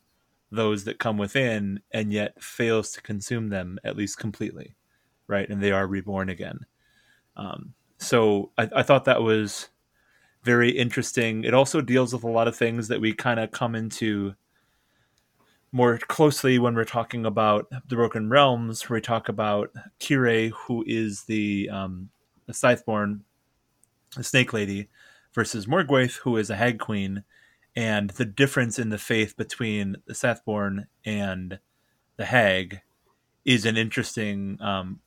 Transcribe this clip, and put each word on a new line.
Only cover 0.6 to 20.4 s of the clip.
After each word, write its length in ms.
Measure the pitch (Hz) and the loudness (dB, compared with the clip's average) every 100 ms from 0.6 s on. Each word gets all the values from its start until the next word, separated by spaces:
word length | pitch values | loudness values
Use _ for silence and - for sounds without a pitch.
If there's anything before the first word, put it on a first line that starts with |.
| 110 104 104 | 0 0 -4
that 140 | - | -4
come 180 | 113 104 | -2 -2
within 640 | 101 139 127 110 98 101 - | -2 0 0 0 -4 -6 -6
and 220 | 113 107 | -4 -2
yet 280 | 104 104 - | -2 -4 -8
fails 500 | - - 117 113 104 | -14 -2 2 2 0
to 100 | - | -10
consume 480 | - 104 - 120 110 | -10 -10 -4 -4 -2
them, 280 | 98 90 95 | -4 -6 -8
at 140 | 113 101 | -8 -4
least 200 | 98 - | -6 -4
completely, 580 | 110 - 107 - - _ _ _ _ _ - | -8 -6 -8 -8 -18 _ _ _ _ _ -4
right? 220 | 101 98 | -4 -2
And 120 | 101 | 0
they 100 | 101 | 2
are 160 | 98 95 | 2 0
reborn 420 | 98 95 95 95 | -4 -4 -4 -4
again. 360 | 87 98 - - _ _ _ _ _ _ - | -6 -10 -12 -16 _ _ _ _ _ _ -14
Um, 380 | 98 - - - _ _ | -12 -12 -14 -20 _ _
so 540 | - 123 110 101 101 - | 2 4 6 4 0 -2
I, 120 | 113 131 | 0 0
I 60 | |
thought 220 | 120 135 - | 4 6 6
that 160 | 120 | 4
was 460 | 113 110 104 - - _ _ _ _ _ _ _ | 4 2 0 -6 -14 _ _ _ _ _ _ _
very 260 | 123 120 120 | 2 6 4
interesting. 760 | - 120 - - - 113 110 | 4 0 -2 -2 0 0 0
It 100 | 117 | 4
also 280 | 127 135 160 | 4 6 2
deals 320 | 120 127 123 | 2 2 2
with 100 | 123 | -2
a 60 | 117 | 0
lot 180 | 113 117 | 2 2
of 80 | - | 2
things 320 | 117 117 110 | -2 -2 -4
that 140 | 110 | 0
we 120 | 110 | 0
kinda 340 | - 127 117 110 | 0 0 0 -2
come 280 | - 120 113 | -4 -4 -2
into 600 | 113 - 113 104 98 98 _ _ _ _ _ _ _ _ _ _ _ _ _ | -6 -2 -2 0 -2 -6 _ _ _ _ _ _ _ _ _ _ _ _ _
more 260 | 123 123 117 | 2 4 2
closely 600 | - - 151 143 131 123 | -4 4 4 4 2 4
when 180 | 120 117 | 4 2
we're 100 | 113 | 0
talking 400 | 117 113 120 110 | -2 -4 -4 -2
about 440 | 104 107 107 - 127 - | 2 4 2 0 -10 -4
the 60 | 120 | 0
Broken 340 | 113 110 107 | 0 0 4
Realms, 600 | 139 139 120 117 113 - | 6 6 4 -2 -6 -4
where 60 | 117 | -4
we 40 | |
talk 260 | 113 113 - | 0 -2 -2
about 440 | 104 107 104 104 - - _ | -2 0 0 -2 -8 -20 _
Kirei, 520 | - 139 120 113 | 0 2 4 4